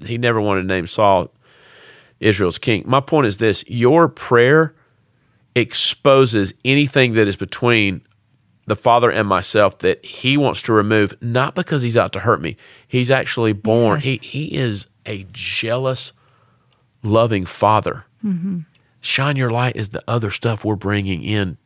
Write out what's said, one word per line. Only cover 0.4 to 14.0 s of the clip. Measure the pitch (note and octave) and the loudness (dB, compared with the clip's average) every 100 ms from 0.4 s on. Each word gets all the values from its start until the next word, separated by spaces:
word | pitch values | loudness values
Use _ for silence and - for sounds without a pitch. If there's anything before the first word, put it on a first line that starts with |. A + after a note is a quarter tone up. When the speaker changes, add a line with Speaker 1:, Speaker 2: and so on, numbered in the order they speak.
Speaker 1:
wanted | G#2 F#2+ | 0 0
to | F#2 | 0
name | F#2 D#2+ | -2 -4
Saul | - G2+ F#2 D#2+ _ _ _ _ - - - _ - | 0 2 2 0 _ _ _ _ -20 -20 -20 _ -2
Israel's | A2 G2 F2+ - | 0 2 0 -2
king. | - A2 - | -2 -2 0
My | C3+ | -2
point | C3+ D#3 A#2 | 0 0 0
is | G2 | 0
this, | A2+ F#2+ - | -2 -2 -6
your | A#2+ A#2+ E3 D#3+ | 0 4 4 2
prayer | - - A#2+ B2 D#3 D#3+ _ _ _ _ _ _ _ _ B2 | -2 0 4 6 4 2 _ _ _ _ _ _ _ _ -2
exposes | A2 - - - C#3+ C3+ B2+ A2 F#2+ - | -2 -2 -4 0 4 6 4 2 -2 -4
anything | B2 C#3 C#3+ C#3 B2+ | 0 0 2 2 2
that | A2+ G2+ | 2 0
is | |
between | F#2+ F#2 - A#2+ A#2 G2+ F2+ - _ _ _ _ _ - | -2 -8 -2 2 2 0 -4 -10 _ _ _ _ _ -8
the | G#2 | -2
Father | A#2+ A#2+ A#2 | 2 4 2
and | A2 G#2 | 0 0
myself | F#2 - A2 G2 - | -2 0 2 2 2
that | F#2 - | -2 -2
he | - - B2+ C#3+ | -6 -6 -2 0
wants | C3+ - | 0 -2
to | - | 0
remove, | G#2+ G#2 A2 G2+ - | 0 2 2 0 -4
not | A#2 B2 C#3+ F#3 | -4 -2 -2 -4
because | - D3 | -4 -4
he's | A#2+ A2+ | 0 0
out | E2+ | 0
to | F#2+ | -2
hurt | A#2 E2+ | -2 -2
me. | D2+ - - - _ | -2 -10 -16 -20 _
He's | B2+ B2 | -2 0
actually | C3+ - - A2+ | 0 -2 -2 -2
born. | G#2 A2 A#2 A2+ | 0 0 2 2
Speaker 2:
Yes. | B2 | 0